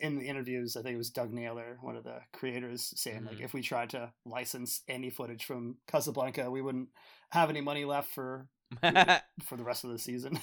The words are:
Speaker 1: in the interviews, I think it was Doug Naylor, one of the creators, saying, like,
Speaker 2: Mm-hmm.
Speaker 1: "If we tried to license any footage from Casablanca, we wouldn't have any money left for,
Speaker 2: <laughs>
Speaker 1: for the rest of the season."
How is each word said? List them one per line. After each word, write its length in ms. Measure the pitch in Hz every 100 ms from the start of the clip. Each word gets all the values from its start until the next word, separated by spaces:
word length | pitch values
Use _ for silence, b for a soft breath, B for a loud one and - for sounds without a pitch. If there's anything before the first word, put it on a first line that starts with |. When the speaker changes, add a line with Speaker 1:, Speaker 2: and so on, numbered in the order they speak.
Speaker 1:
in 160 | 151 143
the 60 | 127
interviews, 500 | 139 127 127 120 120
I 60 |
think 120 | 123
it 40 | 120
was 120 | 117
Doug 220 | - 120
Naylor, 440 | 120 117 117 117 123
one 140 | 127 117
of 80 |
the 160 | 117 120 -
creators, 600 | - 131 123 123 120 - -
saying, 280 | - 110 120
like, 80 |
Speaker 2:
Mm-hmm. 100 | 107
Speaker 1:
"If 80 | 123
we 60 | 139
tried 300 | 120 123 117
to 220 | 131 117 -
license 580 | 120 120 123 131 123 - -
any 220 | 127 127
footage 340 | 123 120 117
from 320 | - 127 120 131 -
Casablanca, 600 | 151 147 135 131 139 123
we 120 | 131
wouldn't 260 | 135 127 127 B B B B
have 200 | 170 160
any 100 | 151
money 240 | 143 147
left 240 | 143 143 143
for, 320 | - 127 131 135 _
Speaker 2:
<laughs> 160 | - 123
Speaker 1:
for 720 | 170 175 180 127 - - - 123
the 80 |
rest 200 | 120 120
of 60 | 123
the 80 | 117
season." 400 | - 123 131 156